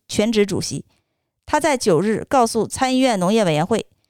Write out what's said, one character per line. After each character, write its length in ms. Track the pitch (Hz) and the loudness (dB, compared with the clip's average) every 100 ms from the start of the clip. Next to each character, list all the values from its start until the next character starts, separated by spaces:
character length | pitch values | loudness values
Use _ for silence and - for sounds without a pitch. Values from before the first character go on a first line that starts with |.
| - | -8
全 240 | - 214 | -2 0
职 140 | 214 202 | 2 0
主 140 | 160 | -2
席。 260 | - 143 - _ _ _ _ _ | -6 -10 -12 _ _ _ _ _
他 160 | - - | -4 0
在 160 | 330 262 | 0 0
九 240 | 220 156 | 2 2
日 240 | 202 214 - | 2 -2 0
告 200 | 269 233 | 2 2
诉 200 | 233 208 | 0 -4
参 280 | - 262 | -2 -2
议 60 | 254 | 2
院 180 | 262 208 | 2 2
农 120 | 175 | 0
业 140 | 226 | 2
委 80 | 196 | 2
员 140 | 151 165 | 0 0
会， 180 | 220 - _ _ | -2 -4 _ _